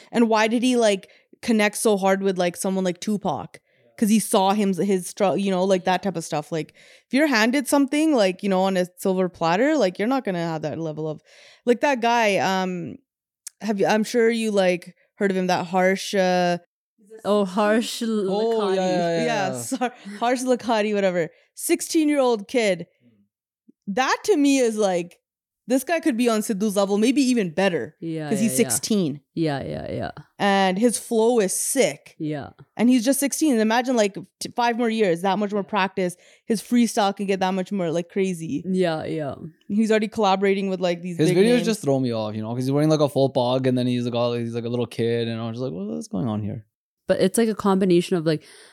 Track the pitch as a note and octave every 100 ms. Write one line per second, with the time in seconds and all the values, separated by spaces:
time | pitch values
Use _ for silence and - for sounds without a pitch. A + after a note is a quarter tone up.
0 | - A#3+ A#3 A3 G#3+ A#3 B3 B3 A3 G3
1 | - _ _ _ - A3 G#3 G#3 A#3 G3+
2 | F#3+ F#3+ G3 F3+ F3+ F3 G3 F#3+ F#3 E3+
3 | - G#3 F#3+ C3 - - _ _ _ -
4 | G#3+ A3 - G#3+ F#3+ G#3 G3 F3+ G3+ F#3+
5 | F3+ - G3 D#3+ G3 F#3 F#3+ F#3+ F3+ F3+
6 | G3 E3+ D#3+ D3+ D3+ E3 D#3 - - -
7 | _ C4 D#4 A#3+ G#3+ C4+ A#3 C#4+ C4+ D4
8 | D#4+ C4+ F#3+ F3+ G3+ F#3 F#3+ F#3+ F3+ -
9 | G3 F#3 F#3 - E3 F3+ C4+ D#4 F#3+ F#3
10 | G#3 C4+ A3 F3+ E3+ D#3+ D#3 D3+ D#3+ D3+
11 | D#3 D#3 _ - - - - A#3+ D4 C4+
12 | A#3 A#3+ A3 F#3 C#3+ F#3+ F#3 F3+ D#3 -
13 | _ _ _ _ - - G#3 G#3 E3 G#3+
14 | G#3+ A#3+ A3+ A#3 A3+ G3+ F#3 F3+ F3+ -
15 | _ - G3+ F#3 F#3 F3 F3 F#3 F#3 F#3+
16 | - G3+ F#3 F3+ F3 F3 - _ _ _
17 | _ - - G#3 G3 F#3 G#3 A3 A3+ -
18 | A3+ A3 F#3+ G3 A3+ A3+ G3+ F#3+ F#3 F3+
19 | E3+ E3 G3 A3 F#3+ B2+ A#2 C4 B3 -
20 | G3 G3+ A#3 B3+ B3+ B3 G#3+ A3+ G#3 G3+
21 | G3 F3+ D#3 - _ - - E4+ - E4
22 | D4+ D4 B3+ A3+ G3 C4 G#3+ F3 E3+ _
23 | _ _ _ _ _ _ _ _ - G3
24 | C4+ A4 - F#4 C#4+ C4+ A#3+ G#3+ G3+ F3+
25 | F3 - _ _ _ _ - C4 C4 E4+
26 | D#4+ A#3 A#3+ G#3+ G#3+ G3 G#3+ G3 G3 G3+
27 | A3+ C4+ B3+ A#3+ F#3 D3+ F#3+ E3 A2+ -
28 | E3 D#3+ D3+ G3+ A3 - G#3 A#2+ - G#3+
29 | E3 D3 _ - D#3 C#3 - D2+ D2 B2+
30 | G#2 - - - G3+ G3 F#3+ F#3 A#3+ -
31 | - A3+ A3 B3 F#3+ - - C4+ F#3+ C#3+
32 | - - D#3 D3+ G2+ - - - A3+ B3+
33 | A3 C4+ C#4 - D#4 A#3 A3 A3+ B3 B3
34 | G#3 G3 - - - - A#3+ A3+ A#3+ A3+
35 | G#3 E3 F#3+ F#3+ G#3 G#3 G3 G#3 F#3+ -
36 | F3+ - _ _ - A3 - A#3+ A3+ -
37 | G3 G3 G3 G3 F#3 F#3+ F#3 G3+ E3+ E3
38 | F3 G3+ F#3+ F3 E3 C#3+ E3+ F#3 F3 D#3
39 | - D#3+ C#3+ - D#3+ - - G#3 A3 G#3+
40 | G#3+ A3+ G3+ G3 G3 G3 G3 F#3 F3+ F3
41 | F3+ E3+ D#3+ F3+ G#3+ B3 A3+ G#3+ C#3+ C3+
42 | B2+ A2+ G#2+ G#2+ A2 B2 C3 C#3 D#3 D#3
43 | D3 C#3 C3+ C3 A#2+ C3 C3 B2+ B2 B2
44 | A#2+ A#2 A#2+ A#2+ A#2 A#2 A#2 A#2+ A#2 -
45 | A#2 A#2 A#2 A2+ A#2 A#2 C3 E3 G3+ A3+
46 | A3+ G3 C3+ G#2+ G#2 G#2+ - _ _ _
47 | - F#3+ F#3+ G#3+ A3+ G#3 G3+ F#3+ F#3+ F3
48 | F3 F3+ D#3 D#3 - - -